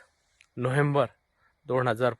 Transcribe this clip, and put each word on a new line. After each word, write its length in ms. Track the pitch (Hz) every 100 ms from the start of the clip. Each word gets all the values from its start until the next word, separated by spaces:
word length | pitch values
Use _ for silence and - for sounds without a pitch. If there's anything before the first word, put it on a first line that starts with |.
| - _ _ _ _ -
नोव्हेंबर 500 | 127 135 147 143 120 _ _ _ _ _ -
दोन 220 | 127 127
हजार 260 | 110 123